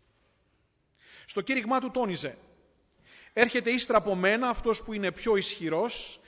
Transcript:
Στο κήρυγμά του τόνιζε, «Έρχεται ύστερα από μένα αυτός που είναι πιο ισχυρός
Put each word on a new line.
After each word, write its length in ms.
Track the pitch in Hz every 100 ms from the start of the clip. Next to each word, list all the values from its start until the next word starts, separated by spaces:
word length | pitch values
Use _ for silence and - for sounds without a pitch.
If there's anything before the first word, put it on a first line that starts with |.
| _ _ _ _ _ _ _ _ _ _ - - -
Στο 160 | 202
κήρυγμά 380 | 190 262 214 262
του 120 | 254
τόνιζε, 460 | 254 220 160 143 - - _ _ _ _ _ - - -
«Έρχεται 380 | 214 240 254 226
ύστερα 260 | 247 - 220
από 180 | 208 185
μένα 340 | 190 226 254
αυτός 340 | 220 233 214
που 100 | -
είναι 180 | 214 190
πιο 240 | - 233 202
ισχυρός 840 | - - 165 160 233 - - -